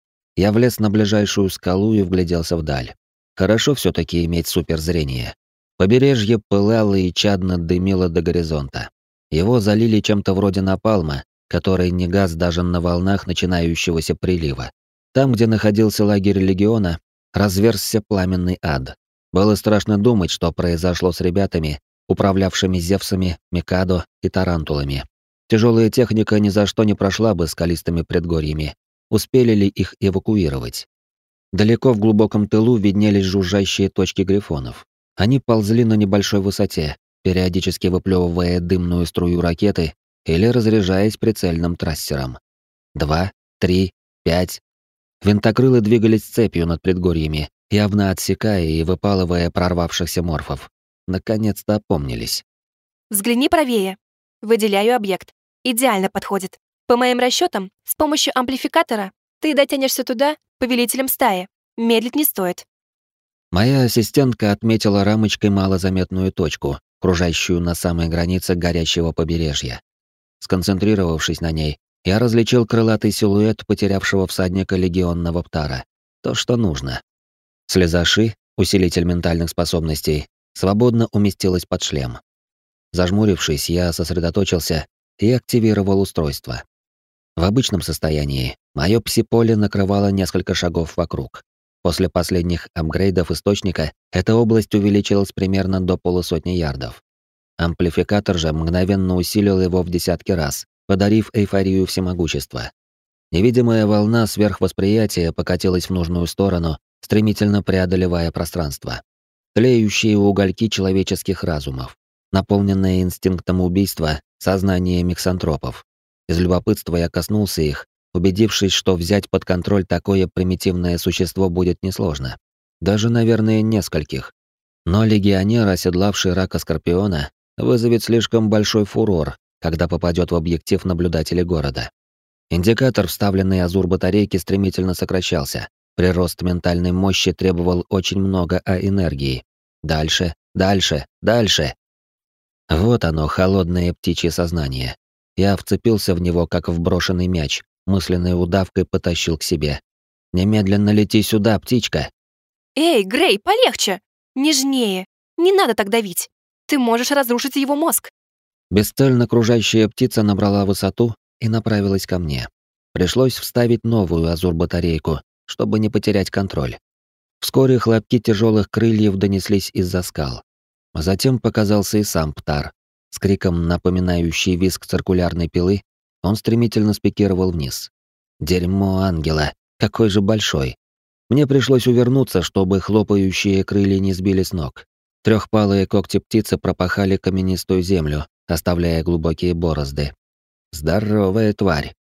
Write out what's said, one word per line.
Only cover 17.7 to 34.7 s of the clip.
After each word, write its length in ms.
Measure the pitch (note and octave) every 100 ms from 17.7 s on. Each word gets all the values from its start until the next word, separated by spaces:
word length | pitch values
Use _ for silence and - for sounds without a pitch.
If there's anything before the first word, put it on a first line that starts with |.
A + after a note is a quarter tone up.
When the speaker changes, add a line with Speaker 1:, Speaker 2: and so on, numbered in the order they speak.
| G2+ - A2
Speaker 1:
пламенный 560 | - G2+ F#2 F2+ F2+ F2+
ад. 340 | - C#2 C2 - _ _ _
Было 220 | F2+ G#2 G2+
страшно 420 | G#2+ G#2+ - G#2
думать, 340 | A2+ A2 E2+
что 200 | - E2+
произошло 580 | D#2+ F2 E2+ F2+ F2 F2+
с 80 | E2+
ребятами, 600 | F2 F#2 G2 F2 D#2 D2 _ _ -
управлявшими 720 | F#2+ G2+ F#2+ F#2 - F#2+ F#2
Зевсами, 580 | E2+ G2 - F#2 F#2 E2 _
Микадо 540 | F2 - F#2 F#2 F2+ - _
и 60 | F#2
Тарантулами. 760 | F#2 F2+ E2+ D2 D2 C#2 C#2 C2+ _ _ _ -
Тяжелая 400 | A2 A#2 A2+ A2+
техника 500 | A#2 A#2 G#2+ G#2 G#2+
ни 100 | G#2
за 160 | G2 G2
что 180 | - G#2+
не 80 |
прошла 420 | G2 G2 - A2+ F2
бы 120 | D#2+
скалистыми 560 | - E2+ E2+ - E2+
предгорьями. 720 | D#2 F2+ E2+ E2 D2+ D2+ D2+ - _ _ _
Успели 420 | G#2+ - C3 A#2+
ли 140 | G#2+ G2
их 280 | - F#2 -
эвакуировать? 880 | G2 F#2 - G#2+ D#2+ C2+ A#1+ - - _ _ _ _ _ _
Далеко 420 | F2+ G#2+ A#2 C3+
в 60 | A2
глубоком 480 | A2 G#2 G#2+ G#2+ G#2
тылу 300 | A2 A2+ A#2+
виднелись 480 | G2+ G2 G#2+ G2+ F#2+
жужжащие 640 | G2 F2+ G2+ F#2+ - G2
точки 340 | - F#2 -
грифонов. 640 | F#2+ G2 - D2 B1